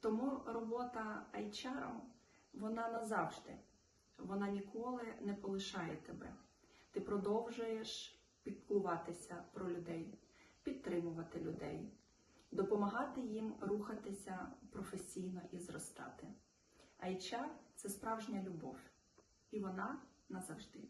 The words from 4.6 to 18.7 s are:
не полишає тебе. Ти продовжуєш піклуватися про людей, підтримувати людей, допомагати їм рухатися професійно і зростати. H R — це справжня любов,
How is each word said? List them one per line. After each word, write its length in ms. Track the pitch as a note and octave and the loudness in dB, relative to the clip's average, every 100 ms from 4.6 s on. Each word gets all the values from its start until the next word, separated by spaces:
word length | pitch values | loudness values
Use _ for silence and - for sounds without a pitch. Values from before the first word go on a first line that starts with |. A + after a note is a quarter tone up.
| G3 A3+ A#3+ B3 A#3 - | 0 -2 0 0 -2 -2
не 140 | G3+ | -2
полишає 640 | G3+ G3 G3 G3 F#3+ E3 D#3 | 0 0 0 0 0 0 -2
тебе. 380 | - - - - - - - - - | -6 -8 -8 -10 -16 -20 -20 -20 -2
Ти 100 | - | -2
продовжуєш 1200 | F#3+ G3+ G3 G#3+ A#3 A#3 A3+ A3 A3 - - - - - | 2 4 6 6 4 0 2 2 0 -4 -6 -12 -20 -10
піклуватися 1040 | - - - G3+ F#3 E3 - F3 - F3 - | -6 -6 4 6 6 2 2 -6 -4 -6 -6
про 180 | - F3+ | -4 0
людей, 480 | F3 E3+ E3 E3 - - - - - | 0 0 -2 -2 -8 -16 -20 -20 -6
підтримувати 760 | - - - F3 E3+ E3 D#3+ E3 | -4 -2 2 2 2 0 -2 -2
людей, 520 | D#3+ - D3+ D#3+ G#3+ - - - - - - | -2 -2 -2 -2 -6 -10 -20 -20 -20 -20 -2
допомагати 720 | G3+ G3 G#3 G3+ A3+ C4+ C4+ | 2 6 6 6 4 2 0
їм 340 | A3+ G#3+ A3 G#3 | 0 0 0 0
рухатися 920 | G3 G#3 A3+ G#3+ - G3 - F#3 - - - | 2 2 2 -4 -4 -6 -4 -4 -4 -8 -8
професійно 680 | G#3+ G3 F#3 - - F#3 F3+ - | -6 -4 -4 -4 -2 0 -2 -4
і 80 | F3+ | -6
зростати. 680 | E3+ D#3 - - C3 - - - - _ _ - - - | -4 -6 -6 -8 -10 -8 -10 -12 -16 _ _ -20 -20 -4
H 340 | F3+ F#3+ - | 0 0 2
R — 140 | A#3+ D4 - - | 2 0 -2 -12
це 140 | - G3+ | -6 -4
справжня 540 | - A3+ A3+ G#3+ G3+ | -2 0 0 2 0
любов, 340 | F#3 E3 C3+ | 0 -2 -4